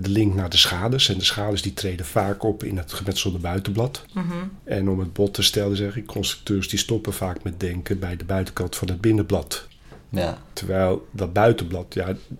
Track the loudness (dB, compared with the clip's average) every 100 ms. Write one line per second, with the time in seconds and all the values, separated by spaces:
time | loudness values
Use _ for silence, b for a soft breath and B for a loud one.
0 | 2 4 4 4 4 6 6 4 2 4
1 | 2 2 0 0 0 0 -2 -2 -4 -4
2 | -2 2 2 2 0 0 -2 -4 -6 -6
3 | -2 -2 0 -2 -2 -2 0 0 0 -4
4 | -8 -4 -4 -4 -6 -10 -4 0 0 0
5 | 0 0 0 2 0 2 0 0 -2 -4
6 | -6 -4 -4 -4 -2 0 0 -2 0 0
7 | -2 -4 -4 -4 -6 -4 -4 -2 -2 -2
8 | -2 -4 -2 -2 -2 -4 -4 -4 -4 2
9 | 4 4 4 0 0 -8 -10 -20 B B
10 | -6 -2 -2 -4 -10 -8 0 2 4 2
11 | -2 -4 0 6 6 6 0 -6 -4 -4
12 | -2 -4 -8